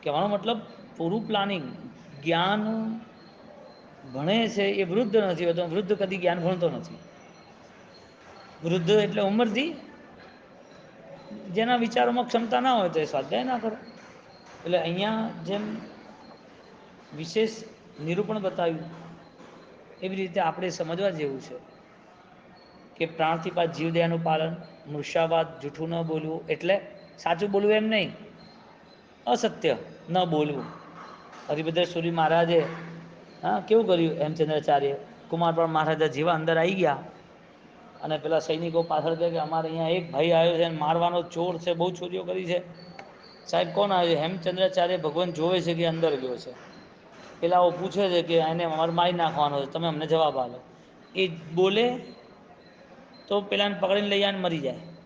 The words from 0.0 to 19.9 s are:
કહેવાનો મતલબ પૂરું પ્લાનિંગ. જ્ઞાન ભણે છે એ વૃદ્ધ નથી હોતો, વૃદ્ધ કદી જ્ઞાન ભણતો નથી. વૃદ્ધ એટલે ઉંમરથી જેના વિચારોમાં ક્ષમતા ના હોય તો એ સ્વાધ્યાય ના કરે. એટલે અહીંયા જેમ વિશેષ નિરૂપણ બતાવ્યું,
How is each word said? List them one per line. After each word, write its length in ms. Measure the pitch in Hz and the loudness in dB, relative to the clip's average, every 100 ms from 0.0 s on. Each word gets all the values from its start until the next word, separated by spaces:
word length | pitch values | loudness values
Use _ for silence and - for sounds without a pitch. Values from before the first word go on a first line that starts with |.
કહેવાનો 240 | 156 147 196 | -2 0 0
મતલબ 320 | 202 208 226 - - - - | 0 -2 -4 -6 -18 -20 -6
પૂરું 300 | 165 208 220 | -2 -2 -2
પ્લાનિંગ. 380 | 214 202 196 131 - - - - - | -2 0 -4 -6 -12 -16 -18 -20 -10
જ્ઞાન 380 | 147 165 180 208 214 220 220 226 220 - - - - - - - - - 135 | -2 0 2 0 0 -2 -4 -8 -12 -20 -20 -20 -20 -20 -20 -20 -20 -20 -14
ભણે 240 | 127 151 220 226 | -6 0 2 2
છે 160 | 196 | 0
એ 200 | 196 202 | 0 0
વૃદ્ધ 320 | 190 185 240 214 | 0 2 2 2
નથી 300 | 202 165 170 | 2 0 0
હોતો, 200 | 170 175 | 0 0
વૃદ્ધ 280 | 170 190 | -2 0
કદી 240 | 208 196 185 | 0 0 0
જ્ઞાન 220 | 175 175 | 0 0
ભણતો 300 | 165 185 170 | 0 0 0
નથી. 320 | 123 - - - - - - - - - - - - - - - - - - | -2 -10 -16 -20 -20 -20 -20 -20 -20 -20 -20 -20 -20 -20 -20 -20 -20 -20 -8
વૃદ્ધ 260 | 160 180 165 | -2 0 4
એટલે 320 | 214 208 208 | 4 4 2
ઉંમરથી 540 | 196 208 240 208 302 311 - - - - - - - - - - - - - - - 208 202 | 2 2 2 0 -2 -6 -14 -20 -20 -20 -20 -20 -20 -20 -20 -20 -20 -20 -20 -20 -16 -16 -6
જેના 240 | 180 226 247 | -2 2 2
વિચારોમાં 480 | 233 247 240 240 247 | 2 2 2 2 0
ક્ષમતા 340 | 233 226 247 | 0 2 2
ના 140 | 254 | 4
હોય 160 | 240 185 | 4 2
તો 100 | 160 | 0
એ 60 | 151 | 0
સ્વાધ્યાય 380 | 143 135 180 | -2 -2 -2
ના 140 | 254 247 | 0 -2
કરે. 200 | 220 214 - - - - - - - - 165 | -2 -6 -14 -20 -20 -20 -20 -20 -20 -12 -2
એટલે 120 | 175 | 0
અહીંયા 520 | 165 175 208 220 220 - 165 | 0 -2 0 -2 -4 -6 -6
જેમ 180 | 202 214 220 - - - - - - - - - - - - - 147 | -4 -4 -8 -12 -20 -20 -20 -20 -20 -20 -20 -20 -20 -20 -20 -18 -12
વિશેષ 360 | 165 214 220 - - - - - | -4 0 0 -2 -16 -20 -20 -10
નિરૂપણ 360 | 151 175 202 214 | -4 -2 -2 -2
બતાવ્યું, 500 | 190 - 170 160 160 - - - - - - - - - - | -4 0 -2 -2 -8 -14 -18 -20 -20 -20 -20 -20 -20 -20 -20